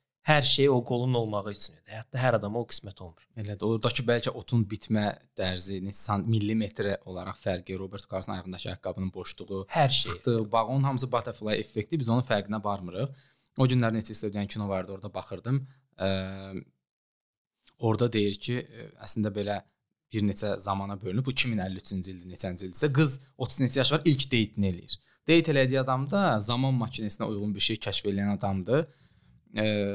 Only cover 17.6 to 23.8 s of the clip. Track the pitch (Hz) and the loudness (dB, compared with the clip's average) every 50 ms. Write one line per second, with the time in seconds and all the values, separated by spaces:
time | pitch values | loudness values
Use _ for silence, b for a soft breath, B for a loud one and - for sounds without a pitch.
17.6 | _ - _ - 120 113 110 104 120 117 110 107 101 101 98 101 - - 120 123 | _ -20 _ -2 0 0 2 2 2 2 2 2 2 2 0 -4 -4 -4 -4 -4
18.6 | - - 110 113 110 107 - - - - - 110 104 107 98 104 101 101 101 95 | -6 -10 -14 -18 -18 -18 -16 -10 -4 -4 -2 0 0 -2 -2 -2 -4 -4 -4 -6
19.6 | - _ _ _ _ _ _ _ _ - - 107 104 104 98 - 110 104 95 95 | -8 _ _ _ _ _ _ _ _ -6 -2 0 0 2 0 0 -2 -2 -2 -4
20.6 | 95 98 95 95 98 101 101 92 107 101 92 117 127 131 127 - - 123 113 104 | -2 -4 -4 -4 -4 -6 -8 -8 -6 -4 -2 -2 -2 -2 0 0 0 0 0 -2
21.6 | 90 92 92 92 - - 101 95 87 95 95 90 87 90 87 - - 95 90 90 | -2 -4 -6 -6 -4 -4 -4 -4 -6 -6 -10 -12 -14 -14 -8 -6 -6 -6 -6 -6
22.6 | 98 92 92 - 151 156 131 143 160 139 131 - b b b - 127 - - - | -8 -6 -2 0 0 2 4 4 4 2 2 -4 b b b -6 -4 -2 0 2
23.6 | 135 120 127 135 | 2 2 2 2